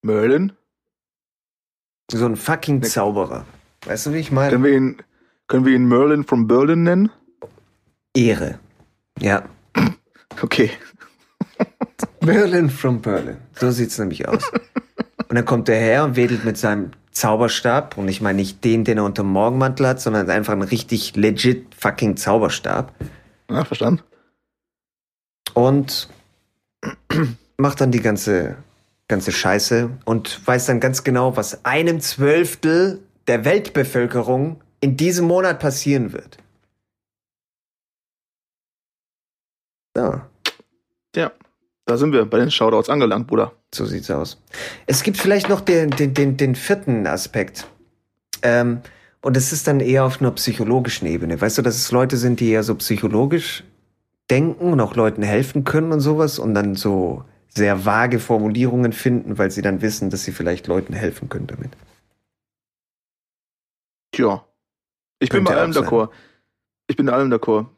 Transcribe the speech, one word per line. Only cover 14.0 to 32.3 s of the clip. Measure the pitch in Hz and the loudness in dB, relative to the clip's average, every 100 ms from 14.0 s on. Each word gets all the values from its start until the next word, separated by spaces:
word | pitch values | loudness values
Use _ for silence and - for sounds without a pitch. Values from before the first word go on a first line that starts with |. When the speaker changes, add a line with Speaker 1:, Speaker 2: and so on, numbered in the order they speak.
| 98 80 - | -6 -4 -4
Speaker 2:
aus. | 226 539 - - - - - - - - | -4 -2 -6 -6 -10 -10 -12 -12 -10 -2
Und | 120 | -2
dann | |
kommt | 117 123 117 | 0 0 2
er | 110 | 2
her | 113 127 | 4 2
und | 147 123 | 2 2
wedelt | 120 120 | 2 0
mit | 113 107 | -2 -2
seinem | 110 104 90 - _ | -2 -2 -6 -12 _
Zauberstab. | - 113 110 117 - 123 127 147 - | -4 0 2 2 0 0 0 -2 -6
Und | 98 | -4
ich | 95 | -2
meine | 104 98 | -2 0
nicht | 98 - | -2 -2
den, | 120 113 | 0 2
den | 110 107 | 2 2
er | |
unterm | 104 104 98 | 0 -2 0
Morgenmantel | 95 110 131 131 131 131 | 2 2 2 0 2 0
hat, | 120 | 0
sondern | - 107 92 | 0 0 0
einfach | 95 107 | 0 0
einen | 104 | -2
richtig | 98 113 - 113 - | -2 -4 -2 -4 -4
legit | - 107 104 127 123 - | 0 0 2 0 0 -6
fucking | - 104 - 110 92 | -4 -4 0 -2 0
Zauberstab. | - 110 110 - - - 135 - - - _ _ _ | 0 2 2 -2 -4 -4 -6 -10 -14 -14 _ _ _
Speaker 1:
Ja, | 151 | -4
verstanden. | 156 - 117 170 _ _ _ _ _ _ _ _ _ _ _ _ _ _ - | -4 -2 0 0 _ _ _ _ _ _ _ _ _ _ _ _ _ _ -4
Speaker 2:
Und | 117 127 139 135 - - - _ _ _ _ _ _ | 2 4 4 0 -6 -10 -18 _ _ _ _ _ _
<clears throat> | - - _ 156 147 117 _ - | -12 -12 _ -2 -2 -4 _ -6
macht | 139 139 | -4 0
dann | 131 | 0
die | 120 | 2
ganze, | 107 104 - 95 80 - - _ _ _ _ | 0 -2 0 -2 -2 -8 -18 _ _ _ _
ganze | 101 - | -4 -2
Scheiße | - 95 101 - 117 120 127 | -2 0 0 0 0 0 -6
und | - 113 - - - | -4 -4 -4 -8 -2
weiß | 127 127 | -2 0
dann | 120 | 0
ganz | 131 131 | 0 -2
genau, | - 123 127 123 | -2 0 0 -2
was | 104 - | -6 -6
einem | 120 143 165 165 | -4 0 0 0
Zwölftel | - - 143 | -4 0 2